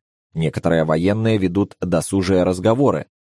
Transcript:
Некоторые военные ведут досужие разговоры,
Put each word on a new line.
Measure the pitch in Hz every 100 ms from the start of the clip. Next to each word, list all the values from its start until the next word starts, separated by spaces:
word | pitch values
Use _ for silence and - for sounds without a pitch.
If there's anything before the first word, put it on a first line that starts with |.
| _ _ _
Некоторые | 80 78 - 85 82
военные | 78 80 90 104 113 110
ведут | 92 90 101 -
досужие | 92 85 - 98 90 92
разговоры, | 90 92 101 117 135 82 - _